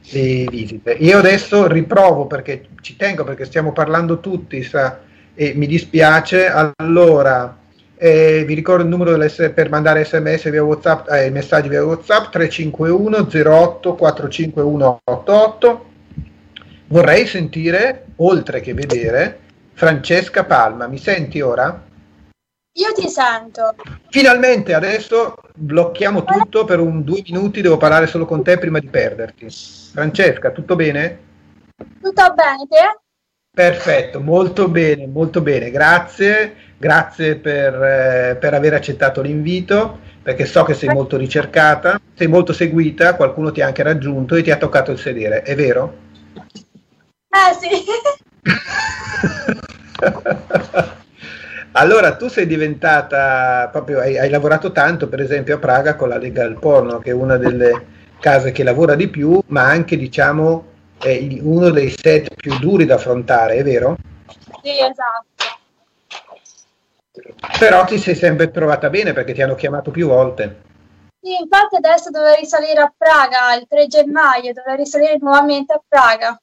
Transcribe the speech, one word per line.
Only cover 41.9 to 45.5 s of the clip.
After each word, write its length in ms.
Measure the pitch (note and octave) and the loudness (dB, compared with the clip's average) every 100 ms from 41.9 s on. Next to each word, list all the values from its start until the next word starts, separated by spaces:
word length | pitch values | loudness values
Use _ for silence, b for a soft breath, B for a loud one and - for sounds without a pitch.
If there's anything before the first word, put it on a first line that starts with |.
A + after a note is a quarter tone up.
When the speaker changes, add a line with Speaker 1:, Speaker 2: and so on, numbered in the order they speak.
| G3+ _ | -2 _
Speaker 1:
sei 140 | _ E3 | _ 2
molto 260 | F3 F3 | 2 2
seguita, 600 | D#3+ E3+ E3 D#3+ D3+ E3+ F3+ | -2 0 0 -2 2 2 2
qualcuno 360 | C#3 C#3+ D#3 | 0 0 -6
ti 80 | D3+ | -2
ha 60 | C#3 | -4
anche 180 | C3+ | 0
raggiunto 520 | D3 D#3+ C3+ C3+ B2+ E3 | -2 -2 -4 -6 -2 0
e 80 | |
ti 80 | D#3+ | 2
ha 40 | C#3+ | 0
toccato 360 | D3+ E3 F3 | 0 0 0
il 60 | B2+ | -6
sedere, 440 | C#3+ A#2 G#2+ G#2+ | -8 -6 -4 -4
è 140 | - | -4